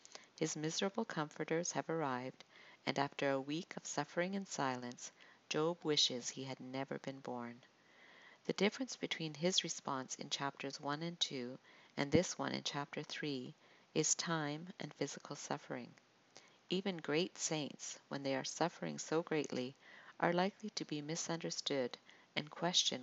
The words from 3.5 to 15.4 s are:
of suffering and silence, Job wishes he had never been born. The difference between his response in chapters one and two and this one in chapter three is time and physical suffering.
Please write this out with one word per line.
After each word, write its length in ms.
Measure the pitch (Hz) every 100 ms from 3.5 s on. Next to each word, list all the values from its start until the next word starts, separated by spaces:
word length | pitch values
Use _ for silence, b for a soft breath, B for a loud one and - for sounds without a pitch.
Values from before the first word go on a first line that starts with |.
| 151 - -
of 100 | -
suffering 480 | - 147 - 180
and 140 | 196 190
silence, 640 | - 139 127 123 123 - - B B -
Job 280 | 151 160 175
wishes 460 | 160 143 - 127 120
he 140 | -
had 140 | 135 131
never 400 | 127 131 135 143
been 220 | - 135
born. 400 | 131 123 120 120 - _ B B B B B B -
The 80 |
difference 420 | - 202 - 254 -
between 380 | - - 160
his 280 | 147 170 190
response 540 | 165 - - 135 131 -
in 140 | 143
chapters 500 | - 139 - 139 135
one 220 | 143 147
and 160 | 170 170
two 380 | - 139 123 131 B B B B
and 140 | 143
this 260 | 151 180 -
one 140 | 135
in 100 | 131
chapter 380 | 139 143 147 -
three 520 | 151 - 151 131 135 - B B B
is 200 | 160 156 -
time 500 | 175 160 147 151 180 -
and 120 | 156
physical 420 | - 143 - -
suffering. 540 | 143